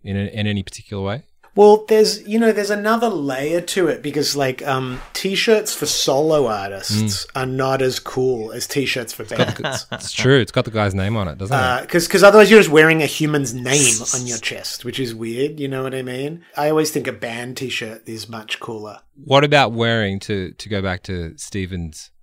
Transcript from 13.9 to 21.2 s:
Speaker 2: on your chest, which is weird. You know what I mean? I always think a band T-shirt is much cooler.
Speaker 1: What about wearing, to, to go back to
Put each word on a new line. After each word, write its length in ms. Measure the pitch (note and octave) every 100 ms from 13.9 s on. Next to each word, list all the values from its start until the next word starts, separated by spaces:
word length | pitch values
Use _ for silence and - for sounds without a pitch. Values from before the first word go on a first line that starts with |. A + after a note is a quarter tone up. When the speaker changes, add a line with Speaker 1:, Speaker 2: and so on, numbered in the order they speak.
| A2 A2+
Speaker 2:
on 140 | C3 B2
your 100 | A2+
chest, 480 | - - - - B2
which 140 | A#2+
is 160 | B2 A2+
weird. 440 | A2+ A#2 D3 D#3
You 80 | C#3
know 140 | C3+
what 140 | C3 C3
I 80 |
mean? 420 | B2+ B2+ C#3+ E3+ - -
I 140 | D3
always 220 | D#3 D3+
think 160 | D3+ B2+
a 40 |
band 460 | A#2+ A#2+ A#2 B2 B2+
T-shirt 460 | B2+ - A2+ A2+ -
is 220 | A2 G#2
much 300 | A2+ G#2+ -
cooler. 400 | - A2 G#2 G#2 _ _
Speaker 1:
What 280 | C3+ C3+
about 280 | D3 D3 A#2
wearing, 480 | A2+ A#2 A#2 G#2 G2
to, 300 | - G2+ F2+
to 180 | - G#2
go 140 | G#2
back 180 | F#2+ F2+
to 320 | - F2+